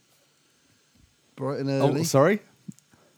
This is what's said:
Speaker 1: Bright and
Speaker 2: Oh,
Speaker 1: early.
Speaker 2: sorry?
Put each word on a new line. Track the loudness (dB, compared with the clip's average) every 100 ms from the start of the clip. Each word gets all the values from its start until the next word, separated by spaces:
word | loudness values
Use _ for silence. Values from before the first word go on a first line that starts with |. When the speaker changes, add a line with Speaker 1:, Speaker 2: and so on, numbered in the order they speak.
| _ _ _ _ _ _ _ _ _ _ _ _ _ -12
Speaker 1:
Bright | -10 -8
and | -4
Speaker 2:
Oh, | 0 0
Speaker 1:
early. | 0
Speaker 2:
sorry? | 0 2 4 2 -6 _ -20 _ _ _ _